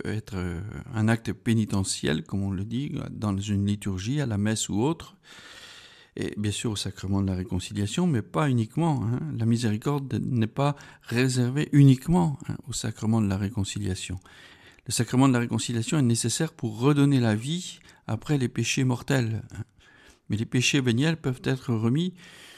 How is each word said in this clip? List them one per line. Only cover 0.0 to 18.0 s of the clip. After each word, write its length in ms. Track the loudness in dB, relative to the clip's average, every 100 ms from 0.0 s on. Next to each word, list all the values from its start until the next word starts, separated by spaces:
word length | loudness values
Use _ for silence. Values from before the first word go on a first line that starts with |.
être, 300 | -4 -6 -6
euh, 260 | -6 -4 -4 -8 -12 -8
un 140 | 0 2
acte 260 | 2 0
pénitentiel, 920 | -6 0 0 2 0 -2 -2 -2 -2
comme 180 | -2 -4
on 80 | -4
le 140 | -4
dit, 280 | -4 -6 -6 -6 -8
dans 260 | -6 -4 -2
une 280 | -2 0 0
liturgie, 540 | -2 -4 -6 -4 -2
à 60 | -2
la 120 | 0
messe 300 | 0 -2 -2
ou 120 | 0
autre, 360 | 0 -2 -8 -20 -20 -20 -20 -20 -20 -20 -20 -20 -18 -8
et 180 | -8 -4
bien 140 | -4
sûr 220 | -2 -4
au 40 | -4
sacrement 460 | -6 -8 -4 0
de 60 | 0
la 80 | -2
réconciliation, 720 | -2 -4 -6 -4 -4 0 0
mais 140 | 0
pas 260 | -2 -2 0
uniquement, 560 | 2 0 0 0 0
hein. 160 | 0 -2 -4 -2
La 80 | 2
miséricorde 680 | 2 2 0 0 -2 -2
n'est 340 | -4 -2 0 0
pas 260 | 0 0 -2 -8 -20
réservée 640 | -4 2 2 2 0 0 2
uniquement, 640 | 8 10 8 4 2 2 0 -6
hein, 80 | -10 -8
au 60 |
sacrement 480 | -6 -6 -4 0 2
de 80 | 2
la 80 | 0
réconciliation. 800 | -2 -2 -4 -4 -4 -6 -6 -10 -12 -20 -20 -20 -20 -20 -6
Le 60 |
sacrement 360 | -2 0 4 6
de 40 |
la 60 | 4
réconciliation 600 | 2 -2 -2 -4 -2 2
est 40 |
nécessaire 500 | 2 2 0 -2 -4
pour 260 | -4 -6 0
redonner 400 | 2 4 4 4
la 160 | 4
vie 440 | 2 -2 -6 -8 -16 -20 -18